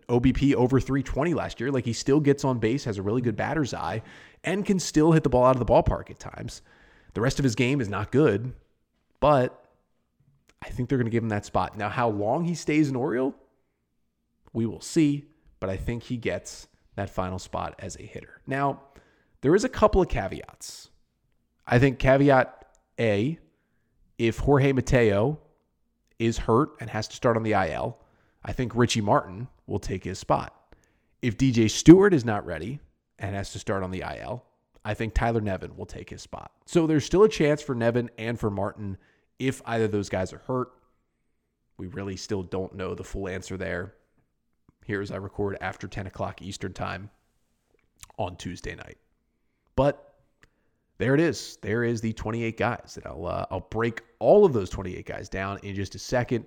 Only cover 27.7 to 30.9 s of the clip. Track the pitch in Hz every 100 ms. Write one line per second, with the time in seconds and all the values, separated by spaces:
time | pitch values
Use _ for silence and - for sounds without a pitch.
27.7 | 62 117 - _ _ _ _ - - 120
28.7 | 113 120 117 104 139 95 92 123 _ -
29.7 | 135 - 92 - 95 - 156 143 - _
30.7 | _ _